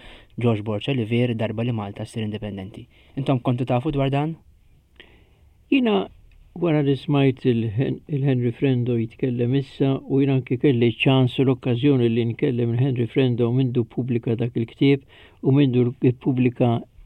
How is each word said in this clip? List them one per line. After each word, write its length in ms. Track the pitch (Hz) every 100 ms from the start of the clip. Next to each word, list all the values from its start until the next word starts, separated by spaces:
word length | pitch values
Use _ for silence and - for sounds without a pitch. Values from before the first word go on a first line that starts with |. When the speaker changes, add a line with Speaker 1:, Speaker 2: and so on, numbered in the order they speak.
| - - - -
Speaker 1:
George 240 | 117 107
Borch 260 | 107 104 -
Olivier 460 | 135 107 120 123
darba 280 | 113 110 107
li 80 | 120
Malta 320 | 113 101 -
ssir 180 | 107 113
indipendenti. 600 | 107 104 107 98 95 - - _ _ -
Intom 240 | 135 131
kontu 240 | 135 123 127
tafu 240 | 123 156
dwar 180 | 143 135
dan? 260 | 139 151 160 _ _ _ _ _ - - _ _ _ _ _ -
Speaker 2:
Jina 380 | 269 240 196 - - - - - 175
wara 220 | 170 151
li 140 | 139 135
smajt 480 | - 143 139 127 131
il-Hen-, 540 | 117 113 101 139 - -
il-Henry 420 | 143 143 127 120
Frendo 460 | - 139 127 120 120
jitkellem 560 | 113 - 131 123 120
issa, 380 | 139 135 - 135 135 -
u 80 | 135
jien 140 | 139
anki 240 | 131 123 123
kelli 300 | 151 120 120
ċans 460 | - 143 131 127 -
u 60 |
l-okkażjoni 640 | 131 123 131 117 143 135 117
li 140 | 117 117
nkellem 400 | 113 147 120 117
il-Henry 320 | 117 139 120 117
Frendo 400 | 147 131 120 120
mindu 300 | 123 131 123 113
pubblika 480 | - 123 117 123
dak 220 | 113 117 123
il-ktieb 460 | 113 - 135 135 - - - _ 165
u 80 |
mindu 380 | 135 139 123 120 - 127 120
pubblika 600 | 147 127 127 - 123 117 - -